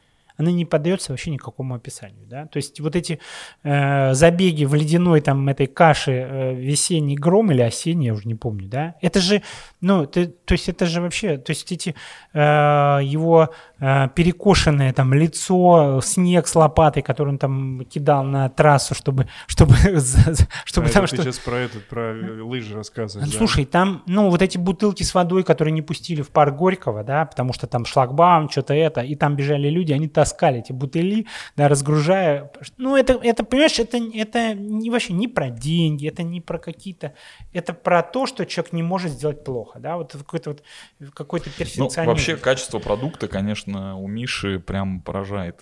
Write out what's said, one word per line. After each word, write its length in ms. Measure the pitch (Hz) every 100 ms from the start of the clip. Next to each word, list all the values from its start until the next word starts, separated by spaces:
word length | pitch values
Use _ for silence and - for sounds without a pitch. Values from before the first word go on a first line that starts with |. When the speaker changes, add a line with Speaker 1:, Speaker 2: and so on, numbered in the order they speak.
| _ _ _ -
Speaker 1:
она 160 | 160
не 140 | 175 160
поддается 460 | 156 156 190 -
вообще 160 | 127 170
никакому 460 | 139 - - 131 123
описанию, 500 | - - 101 104 104
да. 200 | 127 156
То 100 | 147
есть 220 | - -
вот 140 | 151 175
эти, 240 | 165 160 - - - -
э, 500 | 147 143 139 139 135 135
забеги 500 | 165 175 185 151 139
в 80 |
ледяной 480 | 147 151 170 180 156
там 260 | 147 139 139
этой 200 | 135 135
каше, 440 | - 165 143 -
э, 440 | 127 131 135 131 127
весенний 600 | 131 147 - 170 143 143
гром 360 | 156 196 220
или 100 | 131
осенний, 460 | 117 - 160 170 123
я 60 |
уже 140 | 107 107
не 60 | 107
помню, 320 | 123 104 95
да. 280 | 127 165 -
Это 200 | 180 202
же, 200 | 180 202 - - - _
ну, 280 | 180 190 139
ты, 180 | 180 175
то 280 | - - 175
есть 140 | -
это 180 | 170 175
же 140 | 170
вообще, 360 | 175 - 202 139
то 140 | -
есть 200 | 156 -
эти, 220 | 175 180 - - - -
э, 60 | 151 147 151 147 147 143 143
его, 480 | 139 151 165 165 160 - - -
э, 300 | 135 139 135 -
перекошенное 760 | 170 170 202 165 160 143 135
там 220 | 131 131
лицо, 880 | 139 160 - - 185 180 170 143 135
снег 460 | - - 180 180 -
с 80 | 165
лопатой, 480 | 156 156 156 139
который 260 | - 135 143
он 80 | 139
там 480 | 135 135 135 127 131
кидал 380 | 151 147 143
на 260 | 135 139 135
трассу, 460 | - 151 139 - -
чтобы, 320 | - 135 - - -
чтобы, 280 | - 151
<laughs> 260 | - 202 170
за, 340 | 127 135 165
за, 140 | 160 - - -
чтобы 220 | - 156
Speaker 2:
А 20 |
Speaker 1:
там 140 | 196
Speaker 2:
это 80 | 185
ты 100 | 131
Speaker 1:
что- 40 | 131
Speaker 2:
щас 60 | 120
про 200 | 123 123
этот, 300 | 123 110 101
про, 140 | 120 113 110
э, 260 | 113 110
лыжи 320 | 113 127 107
рассказываешь, 540 | 107 104 - 110 104 -
Speaker 1:
Ну, 40 |
Speaker 2:
да? 40 | 110
Speaker 1:
слушай, 280 | - - 135
там, 360 | 170 190 185 -
ну, 240 | 190 202
вот 100 | 175
эти 160 | 185 180
бутылки 460 | 175 185 208 190
с 100 | 175
водой, 300 | 185 175 185
которые 300 | 185 156 156
не 100 | 160
пустили 400 | 151 160 - 151
в 60 | 135
парк 240 | 151 143 139
Горького, 480 | 185 185 131 107
да, 220 | 107 143 156
потому 280 | - 127
что 140 | - 123
там 180 | 123 113
шлагбаум, 640 | 143 123 143 175 170 151
что-то 240 | 139 135
это, 280 | 143 160 139
и 120 | 127
там 220 | 147 147 143
бежали 340 | 139 143 143
люди, 220 | 165 165
они 140 | 135 156 156
таскали 360 | 147 - 165 123
эти 120 | -
бутыли, 540 | 131 135 165 180 214 214 - - -
да, 100 | 143
разгружая. 840 | 143 139 151 151 190 170 143 139 - - -
Ну, 180 | 262 269
это, 240 | 262 247
это, 220 | 233 226
понимаешь, 340 | 220 262 311 -
это, 180 | 220 247
это 560 | 226 220 214 233 226
не, 360 | 202 208 214 226
вообще 220 | 233 -
не 160 | 175 240
про 220 | - 135
деньги, 580 | 117 139 170 160 147 151
это 160 | -
не 160 | 170 175
про 180 | - -
какие-то... 540 | - 165 196 180 151 - - - -
Это 220 | 175 170
про 280 | 170 180 175
то, 240 | 170 254 269
что 200 | - 175
человек 260 | - 165
не 120 | 170
может 280 | 170 185 180
сделать 320 | 123 147 147
плохо, 360 | 143 123 107 117
да, 180 | 131 175
вот 160 | 156
какой-то 380 | 143 143 165 156
вот, 120 | 147 - - - - 143
какой-то 340 | - 147 175 147
Speaker 3:
Ну, 40 | -
Speaker 1:
перфекционизм. 480 | 165 - 170 - 165
Speaker 3:
вообще 280 | 117 - 156
качество 420 | 127 135 - 110
продукта, 480 | - 104 139 - 104
конечно, 680 | 98 101 104 - 98 95 95
у 100 | 98
Миши 520 | 110 127 - 98 95
прям 420 | - 98 98 92
поражает, 560 | - 98 98 101 87 -